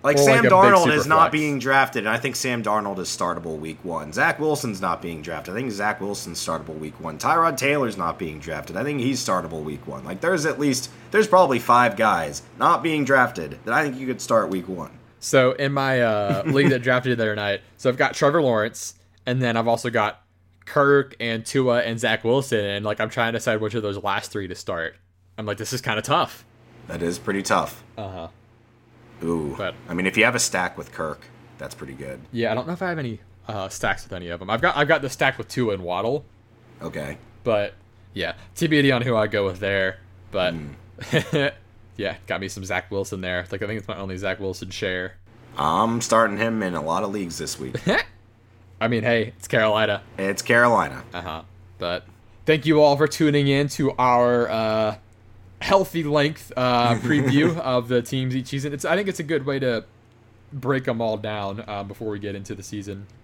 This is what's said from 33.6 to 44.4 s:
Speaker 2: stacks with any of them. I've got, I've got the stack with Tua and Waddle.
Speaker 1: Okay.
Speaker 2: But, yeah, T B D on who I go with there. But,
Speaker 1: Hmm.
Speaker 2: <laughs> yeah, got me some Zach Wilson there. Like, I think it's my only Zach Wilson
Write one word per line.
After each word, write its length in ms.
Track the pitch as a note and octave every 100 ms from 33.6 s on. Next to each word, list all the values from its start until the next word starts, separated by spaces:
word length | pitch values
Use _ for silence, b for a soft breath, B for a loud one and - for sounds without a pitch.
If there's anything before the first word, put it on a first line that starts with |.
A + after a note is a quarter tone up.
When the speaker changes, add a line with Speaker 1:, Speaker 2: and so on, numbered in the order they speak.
| F#2+
Speaker 2:
stacks 360 | - A2 G2
with 100 | -
any 160 | F#2 F2
of 100 | E2+
them. 100 | F#2+
I've 120 | A2+
got, 160 | F#3 C#3+
I've 100 | D3
got 140 | D#3
the 80 | C3+
stack 280 | - C#3 -
with 120 | A#2
Tua 240 | - A#2
and 100 | F#2+
Waddle. 400 | F2 F2+ A2 D3 - _ _ _ - -
Speaker 1:
Okay. 360 | E2 D#2+ C#2+ D#2 - -
Speaker 2:
But, 300 | B2 G#2 G#2 - - _ -
yeah, 220 | G2 E2+ - B
T 120 | - E3
B 140 | D3+
D 100 | C#3+
on 100 | B2
who 140 | B2 A2+
I 100 | G#2+
go 180 | G#2
with 140 | G2 F#2
there. 380 | G2+ G2 F#2+ - - - -
But, 220 | G2+ F2+
Speaker 1:
Hmm. 140 | E2 D2 C#2 - - -
Speaker 2:
<laughs> 360 | B2 - D3+ C#3 - - - - -
yeah, 180 | G2 F2 -
got 120 | F2+
me 60 | F#2+
some 160 | G2+
Zach 260 | F#2 F#2 F2+
Wilson 300 | G2 F#2+ F#2+
there. 240 | F2+ F2+ F2
Like, 100 | G2+
I 60 | G#2
think 120 | A2
it's 80 | G2
my 100 | F#2+
only 180 | G2 F#2
Zach 220 | G2
Wilson 300 | F#2+